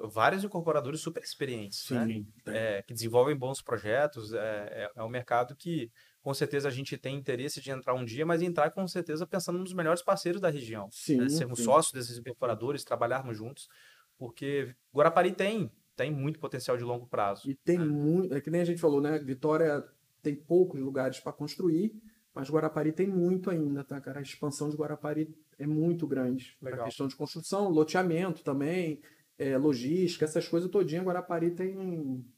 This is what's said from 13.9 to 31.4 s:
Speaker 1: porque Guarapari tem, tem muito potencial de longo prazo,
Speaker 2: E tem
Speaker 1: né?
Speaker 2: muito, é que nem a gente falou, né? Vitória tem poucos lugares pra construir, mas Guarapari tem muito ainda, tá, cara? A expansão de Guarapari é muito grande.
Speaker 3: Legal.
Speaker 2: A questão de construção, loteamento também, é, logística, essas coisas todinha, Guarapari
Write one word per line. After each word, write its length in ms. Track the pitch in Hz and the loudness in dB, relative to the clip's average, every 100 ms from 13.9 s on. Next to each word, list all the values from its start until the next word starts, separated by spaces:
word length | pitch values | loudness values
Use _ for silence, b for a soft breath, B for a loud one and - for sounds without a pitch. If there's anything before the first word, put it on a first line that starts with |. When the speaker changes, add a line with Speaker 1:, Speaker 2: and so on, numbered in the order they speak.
| b b - | b b -14
Speaker 1:
porque 560 | 120 - 139 143 123 - _ | -14 -8 -4 -2 -4 -8 _
Guarapari 380 | 131 156 180 180 | 6 6 6 2
tem, 400 | 190 190 220 123 - _ - | 2 0 0 -4 -8 _ -6
tem 160 | 135 | -4
muito 280 | 147 139 151 | -2 -2 -4
potencial 360 | 135 131 127 120 | -6 -4 -2 -2
de 80 | |
longo 220 | 120 120 120 | -2 -6 -4
prazo, 400 | 117 101 98 139 | 0 0 0 -6
Speaker 2:
E 40 | 135 | -4
tem 220 | - 175 | 2 2
Speaker 1:
né? 80 | 156 | 2
Speaker 2:
muito, 480 | 147 147 175 190 | 2 4 4 2
é 80 | 139 | -2
que 80 | - | 0
nem 120 | 170 | 0
a 40 | 170 | 2
gente 160 | 170 | 4
falou, 180 | 165 143 | 4 4
né? 200 | 147 156 | 2 0
Vitória 640 | 135 131 151 156 160 143 - _ _ _ | -2 -2 2 4 4 0 -4 _ _ _
tem 120 | 151 143 | -4 -4
poucos 460 | - 175 175 143 | 4 4 4 2
lugares 380 | 135 135 131 127 | -2 0 -2 -2
pra 120 | 151 | -8
construir, 600 | - 151 - 185 160 214 - B B B | -6 -6 -2 2 2 2 -4 B B B
mas 160 | - 135 | -10 0
Guarapari 420 | 156 156 156 151 | 0 2 0 0
tem 160 | 156 190 | 2 2
muito 420 | 185 175 185 185 | 4 4 2 0
ainda, 320 | 170 147 139 | 0 0 -2
tá, 200 | 139 143 | -6 -10
cara? 180 | 135 143 | -8 -10
A 20 | |
expansão 480 | 135 - 151 - 151 | -10 -6 -6 -4 -4
de 60 | 151 | -2
Guarapari 580 | 147 151 151 156 156 - _ - | -4 -4 -4 -2 -4 -6 _ -6
é 80 | 147 | -2
muito 400 | 151 170 170 165 | 2 2 2 0
grande. 520 | 135 127 127 - - | 0 0 -2 -6 -12
Speaker 3:
Legal. 200 | 131 127 | -8 -6
Speaker 2:
A 20 | 117 | -6
questão 220 | - 139 | -4 -4
de 80 | - | -4
construção, 540 | 147 170 - 190 202 | -8 -8 -4 0 4
loteamento 720 | 156 156 185 185 160 190 165 | 6 6 4 2 2 0 -2
também, 560 | - 139 143 185 165 147 b b b - | -2 0 0 0 -2 -4 b b b -4
é, 180 | 139 131 | 0 2
logística, 680 | 151 127 127 180 180 - 151 | 4 2 2 2 2 2 0
essas 200 | 170 - | 0 0
coisas 240 | 170 180 | 0 2
todinha, 320 | 202 170 165 | 2 2 0
Guarapari 500 | 185 180 175 170 | -2 -2 -2 0